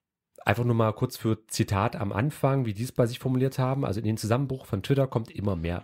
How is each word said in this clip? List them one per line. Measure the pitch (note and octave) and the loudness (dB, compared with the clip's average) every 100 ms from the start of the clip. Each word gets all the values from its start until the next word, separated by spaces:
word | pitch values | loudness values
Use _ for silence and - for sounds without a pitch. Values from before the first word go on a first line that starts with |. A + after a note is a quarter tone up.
| _ _ _ - - | _ _ _ -8 0
einfach | G#2+ | 2
nur | A#2+ | 2
mal | A#2 A2 | 4 2
kurz | - B2+ - | 2 -4 -2
für | A2+ A2 - | -2 -2 -2
Zitat | - A2+ F#2+ A2 - | -2 0 2 0 0
am | G2+ | -4
Anfang, | G#2 D3 - C3+ C3+ A#2+ | 0 -2 0 0 2 0
wie | |
die | G2+ | -2
es | B2+ | -4
bei | - A#2 | 0 0
sich | B2 | 0
formuliert | C3 B2+ C3 C3+ | -2 0 0 0
haben. | B2+ C#3 | 0 0
Also: | C3+ G2 | -2 -2
"In | G#2+ | 0
den | A2 | 0
Zusammenbruch | G#2 A#2+ C3+ C3 - | 0 0 0 -4 -4
von | G#2 | -4
Twitter | - C#3 C3+ | 0 2 2
kommt | A#2+ A2+ | 0 -4
immer | - G2+ F2 | -4 -2 0
mehr | E2+ F2 | -2 -4